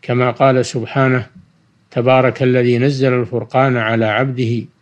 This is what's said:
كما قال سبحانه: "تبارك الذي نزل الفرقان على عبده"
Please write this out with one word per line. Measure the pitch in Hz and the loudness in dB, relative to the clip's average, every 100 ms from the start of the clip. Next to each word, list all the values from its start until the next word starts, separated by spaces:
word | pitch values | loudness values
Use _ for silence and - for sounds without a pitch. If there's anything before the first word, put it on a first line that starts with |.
كما | - 123 123 | -4 -2 -2
قال | 120 135 131 117 | 2 2 2 0
سبحانه: | 131 110 143 131 127 117 - - _ _ _ _ | -6 -6 -2 0 0 -4 -18 -20 _ _ _ _
"تبارك | - 120 131 127 - | -4 2 4 2 0
الذي | 131 127 123 120 | 0 2 2 2
نزل | 135 135 131 | 0 0 0
الفرقان | 127 117 120 110 135 135 123 | 0 -2 -6 -4 0 0 0
على | 110 113 110 | 0 0 0
عبده" | 107 135 127 117 117 - _ | 0 -2 -2 -4 -4 -8 _